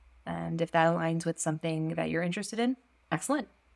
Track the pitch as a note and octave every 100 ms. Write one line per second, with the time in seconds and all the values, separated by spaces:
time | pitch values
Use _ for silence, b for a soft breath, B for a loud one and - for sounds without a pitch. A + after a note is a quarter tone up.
0 | - - - E2+ - E3 E3 E3 E3 E3
1 | E3 E3 E3 E3 - D#3 E3 D#3+ D#3+ E3
2 | D#3+ D#3+ F3 F3+ G3 A3 A#3+ C4 _ _
3 | - D#3+ - C#4+ - _ _